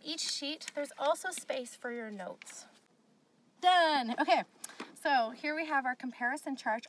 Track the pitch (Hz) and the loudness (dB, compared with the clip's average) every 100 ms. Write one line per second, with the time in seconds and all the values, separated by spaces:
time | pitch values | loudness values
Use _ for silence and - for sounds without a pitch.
0 | 302 320 - - 285 311 - 294 285 - | -8 -4 -4 -2 -4 -6 -8 -6 -6 0
1 | 285 330 370 - - 269 247 - 247 240 | 2 2 0 -6 -4 -4 -6 -8 -8 -6
2 | 220 208 180 180 - - - - _ _ | -6 -8 -10 -12 -14 -16 -18 -20 _ _
3 | _ _ _ _ _ - 359 359 320 285 | _ _ _ _ _ 0 6 8 8 4
4 | 226 240 302 302 180 _ - - - - | 0 0 4 4 2 _ -16 -14 -16 -6
5 | 311 269 220 240 302 311 311 277 254 254 | 2 2 2 -2 -6 -4 0 0 0 -4
6 | 254 - 247 294 302 262 233 220 | -6 -4 -2 -2 -6 -6 -2 -2